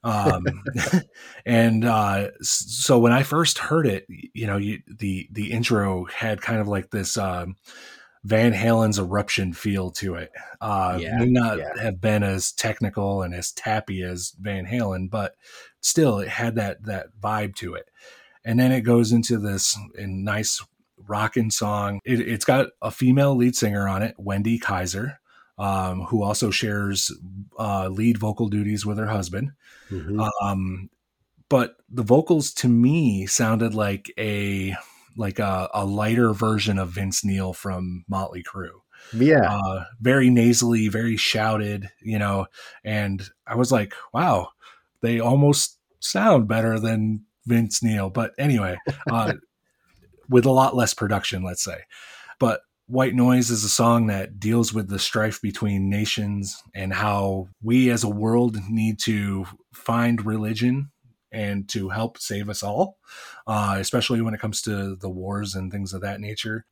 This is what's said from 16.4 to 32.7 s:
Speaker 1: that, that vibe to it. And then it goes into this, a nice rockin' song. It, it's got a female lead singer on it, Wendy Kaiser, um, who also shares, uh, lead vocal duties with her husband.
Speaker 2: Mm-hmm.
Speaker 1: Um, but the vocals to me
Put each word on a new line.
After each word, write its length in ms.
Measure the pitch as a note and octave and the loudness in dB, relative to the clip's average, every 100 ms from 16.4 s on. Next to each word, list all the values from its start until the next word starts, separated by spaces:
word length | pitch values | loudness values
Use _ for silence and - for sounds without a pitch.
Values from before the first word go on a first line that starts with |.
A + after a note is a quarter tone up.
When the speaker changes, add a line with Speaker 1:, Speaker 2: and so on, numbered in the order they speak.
| A#2 | -2
Speaker 1:
that, 300 | A2 G2+ - | -2 -4 -6
that 240 | G#2 G2 - - | -8 -8 -10 -8
vibe 340 | G#2 G#2+ G#2+ G2 | -4 -4 -6 -8
to 180 | F#2 | -12
it. 160 | - - _ - - _ _ A#2 | -12 -16 _ -20 -20 _ _ 0
And 120 | A#2 | 4
then 140 | B2+ | 4
it 100 | B2+ | 4
goes 300 | A2+ A#2+ A2 | 4 4 6
into 260 | A#2 A2+ A#2 | 4 2 0
this, 400 | G#2 G2 - G#2 G2+ - | -2 -2 -2 -4 -8 -12
a 80 | G2+ | -8
nice 580 | F#2+ G2+ G#2 G#2+ - - _ _ _ G#2 | -6 -4 -2 -2 -6 -8 _ _ _ -8
rockin' 420 | G#2 A2 B2+ A2 | -4 -2 0 0
song. 500 | - G#2 G#2 G2+ G2+ | 0 -2 -2 -4 -6
It, 160 | - A#2+ | -2 -2
it's 240 | A2+ A2+ | 0 -2
got 240 | - C3+ - _ | 2 2 0 _
a 80 | A2 | -8
female 440 | - B2+ C3+ C#3+ | 0 4 6 4
lead 220 | C3 B2 A#2+ | 4 2 2
singer 320 | A2+ G2+ G2 | 0 0 0
on 140 | F#2+ | 0
it, 120 | A2 - | -4 -4
Wendy 400 | G2+ G2 G#2 A#2 | -4 -2 0 0
Kaiser, 600 | - F#2+ F2+ F#2+ B2 C#3+ _ _ _ - | -2 -4 -4 -4 -8 -10 _ _ _ -6
um, 440 | G2 F#2+ F#2 F#2 | -2 -2 -2 -4
who 200 | F2 A2+ | -2 0
also 280 | G2+ G#2 A2 | 0 0 0
shares, 600 | F#2+ A2 G#2 G2+ G2 - - F2+ F#2+ G2 - | 0 -2 -2 -2 -2 -4 -8 -14 -14 -16 -6
uh, 300 | A2 G2 F#2+ | -4 -2 -4
lead 300 | F#2+ A#2 A2 | 0 2 2
vocal 300 | G#2+ G#2 A2 | 0 -2 -2
duties 360 | G#2 G#2 G#2 | 0 -2 -2
with 140 | G#2 G#2 | -4 -4
her 80 | G#2+ | -2
husband. 460 | G#2+ F2 F2+ C#3 - _ - - | -4 -4 -6 -8 -10 _ -20 -12
Speaker 2:
Mm-hmm. 300 | F#2+ D#2 G#2 G#2+ - | -10 -4 -2 -2 -2
Speaker 1:
Um, 480 | G2+ G2 F#2+ F#2 F#2+ _ _ _ _ _ _ | -2 -2 -4 -6 -12 _ _ _ _ _ _
but 280 | C3+ A#2+ _ _ | 2 2 _ _
the 120 | A#2+ | -6
vocals 500 | G#2+ C3 E3 E3 - | 4 4 6 2 2
to 140 | - | 0
me 580 | B2+ | 4